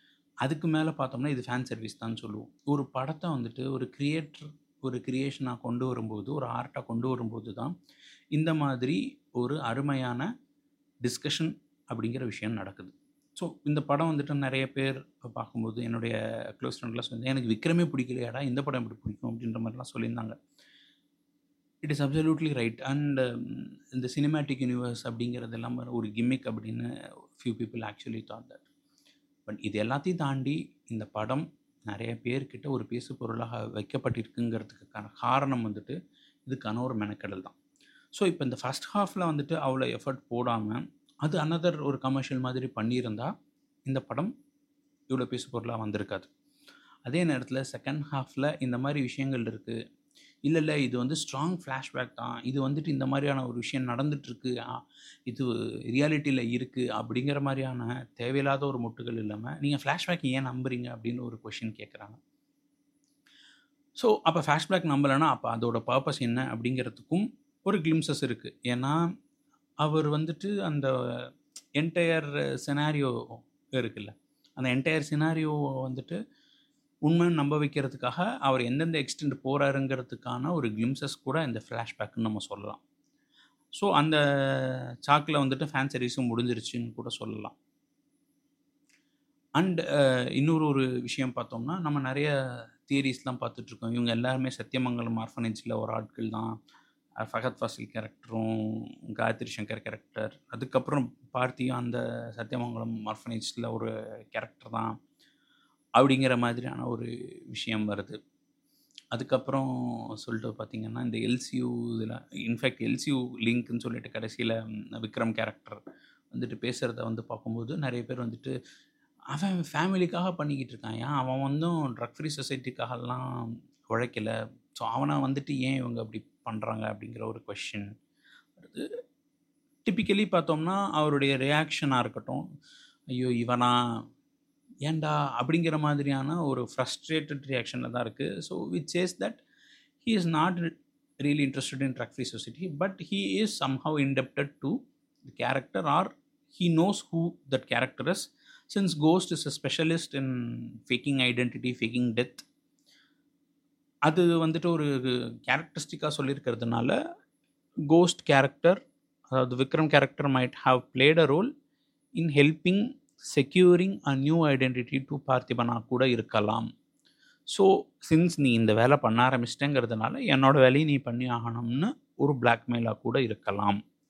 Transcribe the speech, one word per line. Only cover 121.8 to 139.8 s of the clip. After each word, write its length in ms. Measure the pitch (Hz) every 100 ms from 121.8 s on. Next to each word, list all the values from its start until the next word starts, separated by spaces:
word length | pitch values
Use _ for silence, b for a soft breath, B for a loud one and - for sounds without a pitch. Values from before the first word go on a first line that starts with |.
| 143 113
ட்ரக் 180 | 120 -
ஃப்ரீ 140 | 156 143
சொசைட்டிக்காகலாம் 1200 | 127 131 127 123 120 123 123 127 127 127 117 117 - _ -
உழைக்கல, 600 | 113 120 113 107 113 117 - _
so 140 | - 113
அவனை 280 | 120 143 147
வந்துட்டு 360 | 135 139 139
ஏன் 240 | 139 127 135
இவங்க 260 | 123 117
அப்படி 240 | 110 110 - _
பண்றாங்க?" 500 | 120 110 113 110 110
அப்படிங்கிற 320 | 104 117 113 113
ஒரு 180 | 113 -
கொஸ்டின் 500 | 101 - 104 101 110 _ b b b _ _
வருது. 280 | - - 285 494 - _ _ _ _ _ _ _ -
டிப்பிக்கலி 360 | 190 - 196 214
பார்த்தோம்னா, 580 | 180 165 156 165 196 196
அவருடைய 480 | 151 151 143 139 135
ரியாக்ஷனா 640 | 135 151 156 - 143 127
இருக்கட்டும், 600 | 120 - - 135 - 147 B B B B -
"ஐயோ, 200 | 127 127
இவனா? 800 | 120 117 123 123 123 120 113 - _ _ _ _ _ - -
ஏன்டா?" 500 | 143 160 151 151 143 120
அப்படிங்கிற 400 | 127 165 165 156
மாதிரியான 640 | 151 143 143 135 139 175
ஒரு 260 | 147 127 113 -
ஃப்ரஸ்ட்ரேட்டட் 680 | 123 - - 160 151 143 131
ரியாக்ஷன்ல 420 | 127 - 127 123
தான் 120 | 120
இருக்கு. 400 | 113 - - -
So, 320 | - - -
which 120 | 175 147
says 140 | 175 180 -
that 180 | 202 - b b b b